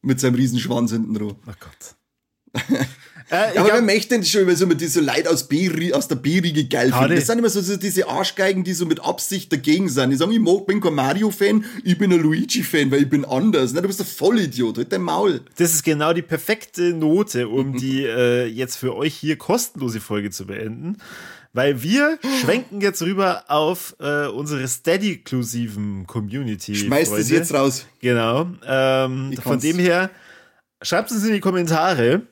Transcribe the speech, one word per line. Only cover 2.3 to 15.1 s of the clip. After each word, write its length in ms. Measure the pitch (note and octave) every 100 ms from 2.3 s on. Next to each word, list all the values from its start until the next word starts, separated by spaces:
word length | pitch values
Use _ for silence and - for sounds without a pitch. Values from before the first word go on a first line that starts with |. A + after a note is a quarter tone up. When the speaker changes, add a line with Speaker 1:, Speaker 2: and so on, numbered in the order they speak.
| _ _ -
Speaker 1:
<laughs> 260 | - C4 C3 - - - -
Speaker 2:
Äh, 200 | E3+ A3
ich 40 |
Speaker 1:
Ja, 60 | F#3
aber 80 | G3
Speaker 2:
hab 60 | A3
Speaker 1:
wer 60 |
möchte 280 | A3+ G#3 -
denn 140 | A#3+
schon 180 | F3+ G#3+
immer 140 | F#3 E3+
so 100 | F#3
mit 140 | D#3
diese 200 | E3+ E3+
Leute 300 | C#3+ B2+ E3
aus 180 | D#3 -
B-Ri-, 460 | D3 F#3 D#3+ E3+
aus 120 | C3+ C3
der 100 | C3+
B-Riege 500 | C#3+ F3+ F3 D3+ B2+
geil 240 | - B2
Speaker 2:
Schade. 140 | B2
Speaker 1:
finden? 120 | C3+ E3+
Das 100 | -
sind 100 | A#3
immer 100 | A#3
so, 140 | G3
so 140 | F#3 G3+
diese 280 | F#3+ - -
Arschgeigen, 560 | C3+ F#3 - F#3+ F#3+
die 120 | F3+
so 100 | E3+
mit 160 | E3+ D#3
Absicht 500 | - - - G3 -
dagegen 380 | D3+ C3 D#3+ F#3+
sind. 220 | B2+ C3
Die 60 | C3+
sagen, 160 | E3+
ich 80 | A3+
mag, 260 | E3+ F#3+ G3
bin 140 | G3+
kein 120 | F#3
Mario-Fan, 720 | D3+ C3 F#3+ G#3+ G3+ G3+ G#3+ G#3+ F3+
ich 140 | F#3 F3
bin 160 | G3+
ein 80 | F3+
Luigi-Fan, 680 | D#3 D#3+ - B3 D#3 D#3+ C#3+
weil 120 | C#3
ich 60 | C#3
bin 160 | C#3+
anders. 480 | C3+ C3 G#3+ F3 B2+
Na, 80 | C#3
du 60 | F#3
bist 140 | F#3+
ein 60 | F#3+
Vollidiot, 680 | - E3 A#3 E3+ A#2 A#2 C3
halt 160 | C3
dein 100 | F#3+
Maul. 380 | F3+